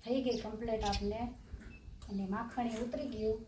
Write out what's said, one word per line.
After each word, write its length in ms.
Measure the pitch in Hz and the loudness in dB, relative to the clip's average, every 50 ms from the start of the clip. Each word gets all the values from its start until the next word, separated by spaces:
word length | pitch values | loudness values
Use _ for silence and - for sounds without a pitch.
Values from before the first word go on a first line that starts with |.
| - | 2
થઈ 140 | 233 247 269 233 | 4 2 4 4
ગઈ 140 | 247 226 - | 4 2 2
કમ્પ્લીટ 420 | - 214 220 214 233 226 220 220 208 | 0 -2 -4 -2 0 2 2 4 4
આપને. 360 | 208 202 202 202 202 214 226 240 240 254 - - - - - - - - - - - - - - - | 4 4 4 2 2 0 0 -2 -4 -4 -10 -12 -12 -12 -10 -10 -12 -14 -12 -14 -14 -14 -12 -8 -4
અને 160 | 202 196 196 | -2 -2 0
માખણ 400 | 185 196 220 240 240 - 254 240 | 0 0 -2 -2 -2 0 0 2
એ 160 | 233 226 220 240 | 2 2 0 -2
ઉતરી 240 | 240 - 285 294 247 226 | -2 -2 -2 -2 -2 -2
ગયું. 240 | 214 214 220 220 220 - | 2 2 2 2 2 -2